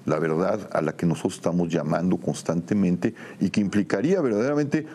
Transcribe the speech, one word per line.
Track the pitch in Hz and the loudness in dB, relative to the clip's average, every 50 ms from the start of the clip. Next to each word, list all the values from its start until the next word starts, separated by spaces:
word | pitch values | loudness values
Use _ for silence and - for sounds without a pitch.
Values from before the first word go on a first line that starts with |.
| - | -2
La | - 78 78 | -2 0 0
verdad | 82 78 80 80 92 95 107 104 92 - - | 2 2 2 2 2 0 0 -2 -4 -4 -2
a | 80 | 0
la | 78 76 - | 0 0 -2
que | - 87 | 0 0
nosotros | 85 76 - - 98 - | 0 0 0 -2 -4 -4
estamos | - - 90 82 90 87 85 | -2 -2 0 0 0 0 0
llamando | - - 82 80 85 80 85 92 90 | 0 -2 0 0 0 0 2 0 0
constantemente | 80 - - - - - - 82 85 82 - 110 104 95 87 90 87 - 110 - - - - - - | 0 0 -4 -4 -4 -2 -2 -2 -2 0 0 0 2 2 2 2 2 0 -2 -2 -4 -14 -12 -6 -2
y | 101 92 | -2 0
que | - 110 | 2 0
implicaría | 104 90 - 104 92 - - 98 117 165 196 185 | 0 2 2 0 0 0 0 0 2 2 2 2
verdaderamente | 147 123 104 104 120 139 147 147 151 135 151 156 156 - - | 2 2 2 2 2 2 2 0 0 0 0 -2 -2 -4 -10